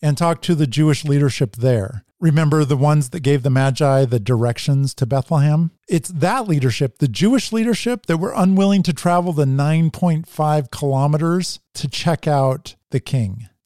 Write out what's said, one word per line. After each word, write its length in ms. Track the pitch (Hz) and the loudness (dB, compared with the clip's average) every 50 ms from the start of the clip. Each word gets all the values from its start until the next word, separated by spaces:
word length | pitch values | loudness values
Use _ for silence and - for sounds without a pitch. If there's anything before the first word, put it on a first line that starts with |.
and 160 | 160 151 139 | -2 -2 0
talked 280 | 120 170 170 170 - - | 0 0 0 0 -2 -2
to 100 | - 175 | -2 0
the 120 | 147 156 | 0 0
Jewish 380 | 123 107 147 156 156 143 - - | 0 0 2 2 2 2 0 0
leadership 520 | 147 143 143 143 131 - - 135 104 - | 0 0 2 2 0 0 0 -4 -4 -2
there. 480 | 117 120 131 123 110 95 123 127 101 _ _ _ - | -2 0 2 2 2 -2 -4 -8 -14 _ _ _ 0
Remember 460 | 175 160 143 160 160 147 156 156 151 | 0 2 2 4 2 2 2 2 2
the 120 | 131 147 | 2 2
ones 340 | 127 139 147 151 151 135 123 | 2 4 4 4 2 0 -2
that 100 | - 170 | -6 -4
gave 220 | 127 139 143 135 | 0 0 0 2
the 80 | 120 139 | 2 0
Magi 540 | 127 131 135 135 123 - 151 139 135 135 135 | 2 2 2 2 0 0 2 2 4 2 2
the 160 | 120 123 113 | 2 0 -2
directions 760 | 98 127 123 110 117 120 117 - - 147 139 135 139 131 - | 0 0 0 0 0 0 -2 -2 -2 0 0 0 0 -2 -2
to 100 | - 131 | -4 -4
Bethlehem? 680 | 110 135 135 - - 165 143 143 151 151 160 170 165 _ _ _ - | -2 -2 -2 -2 0 0 0 2 2 2 2 0 -2 _ _ _ -2
It's 200 | 170 160 - - | -2 -2 -2 -4
that 400 | 180 143 151 185 233 269 226 196 | -4 -2 -2 0 0 -2 -2 -2
leadership, 480 | 156 143 127 127 107 - 147 120 - | -2 0 0 -2 0 0 -4 -4 -2
the 120 | - 147 127 | -2 -2 -2
Jewish 440 | 107 - 180 220 269 240 - - | 0 0 2 2 2 2 0 -2
leadership, 540 | 220 226 226 240 214 - - 233 247 214 - | -2 -2 0 0 -2 -2 -2 -4 -4 -4 -2
that 100 | - 165 | -4 -2
were 160 | 160 160 - - | -2 -2 -4 0
unwilling 500 | - 180 185 190 190 196 196 202 196 160 | 0 2 2 4 4 4 4 2 2 2
to 80 | 180 | 0
travel 400 | 147 - - 175 175 175 175 180 | -2 -2 0 0 2 2 0 0
the 120 | 160 151 143 | 0 0 0
nine 460 | 135 135 139 143 151 160 160 165 156 | 0 0 0 0 0 2 2 0 0
point 380 | - - 180 175 160 156 165 - | 0 0 0 0 0 -2 -4 -8
five 420 | - - 151 151 151 151 139 - | -6 -2 -2 0 0 -2 -2 -4
kilometers 880 | - - 147 139 135 131 139 147 151 147 165 165 175 185 175 - - - _ _ - | -8 -6 -2 -2 0 0 0 0 0 0 0 0 -2 -2 -4 -6 -10 -12 _ _ -12
to 140 | - - 139 | -8 -8 -8
check 400 | - - - 175 160 - - 156 | -6 -4 -2 -2 -2 -2 -2 0
out 480 | 147 139 135 131 131 - - - - _ _ - | 0 2 2 0 0 -4 -8 -16 -20 _ _ -6
the 100 | - 123 | -6 -6
king. 480 | - - 139 127 110 98 95 113 110 - _ _ _ | -4 -2 -2 -2 -2 -2 -6 -10 -14 -18 _ _ _